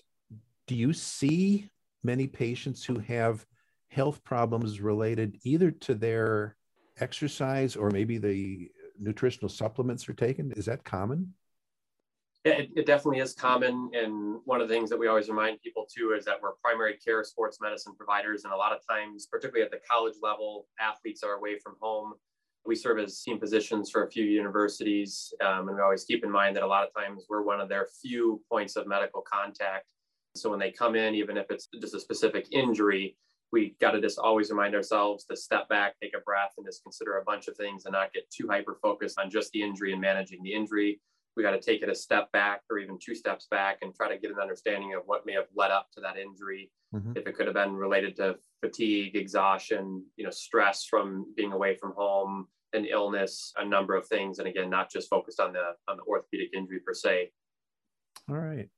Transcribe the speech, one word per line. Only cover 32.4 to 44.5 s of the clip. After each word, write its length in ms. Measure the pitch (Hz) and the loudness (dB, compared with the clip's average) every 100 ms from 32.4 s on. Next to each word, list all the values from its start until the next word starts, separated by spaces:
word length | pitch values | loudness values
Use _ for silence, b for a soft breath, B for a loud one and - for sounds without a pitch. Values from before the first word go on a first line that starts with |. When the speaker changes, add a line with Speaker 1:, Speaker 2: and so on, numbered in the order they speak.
| - | -2
Speaker 2:
injury, 640 | 135 127 107 104 98 95 - _ _ _ | 0 2 4 4 4 0 -8 _ _ _
we 240 | 117 101 - | 2 2 2
gotta 220 | 113 107 | 2 4
just 160 | 104 - | 2 2
always 320 | 110 110 107 | 4 4 4
remind 240 | 104 101 | 2 2
ourselves 520 | 104 98 107 104 101 - | 2 2 2 2 0 -6
to 120 | - | -10
step 320 | - 104 - | -2 0 2
back, 240 | 104 101 - | 2 0 -2
take 120 | 101 101 | -8 -8
a 40 | |
breath, 320 | 104 98 98 - | -2 0 0 -4
and 80 | 98 | -14
just 180 | - | -14
consider 340 | - - 101 98 | -16 -10 -4 -2
a 60 | |
bunch 240 | 95 104 110 | -2 -4 -6
of 80 | - | -8
things 300 | 101 95 95 | -8 -8 -4
and 80 | |
not 180 | 98 95 | -2 -2
get 180 | - - | -4 -10
too 160 | - 117 | -6 -2
hyper-focused 680 | 101 107 - 107 104 101 - | -2 -2 -2 0 0 -4 -4
on 100 | 98 | -2
just 220 | 107 104 | -2 -2
the 100 | 110 | -2
injury 320 | 104 98 98 | -2 -2 -2
and 80 | 95 | 0
managing 400 | 95 98 95 90 | 2 2 -2 -8
the 100 | 95 | -6
injury. 480 | 104 107 107 104 104 _ _ _ - | -4 -2 2 2 0 _ _ _ -2
We 60 | |
gotta 180 | 104 98 | 0 0
take 220 | - 107 | 0 0
it 60 | 107 | 0
a 60 | - | -4
step 360 | - 104 - | 0 0 2
back 320 | 104 101 101 - | 2 2 0 -4
or 80 | 107 | -6
even 180 | 98 92 | -6 -12
two 140 | - | -10
steps 320 | 113 104 95 - | -6 -4 -4 -2
back 260 | 101 98 95 | 0 0 0
and 100 | 98 | -6
try 160 | - 107 | -4 -4
to 80 | 98 | -2
get 140 | 101 | -6
an 80 | 101 | -4
understanding 540 | 98 | -4